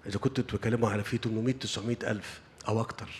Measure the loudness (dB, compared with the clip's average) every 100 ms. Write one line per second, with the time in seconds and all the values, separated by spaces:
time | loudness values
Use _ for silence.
0 | -2 0 2 2 0 0 2 4 4 2
1 | 0 0 0 0 0 0 -2 -2 -2 0
2 | 0 -2 -4 -14 -18 -10 0 0 0 -4
3 | -10 -12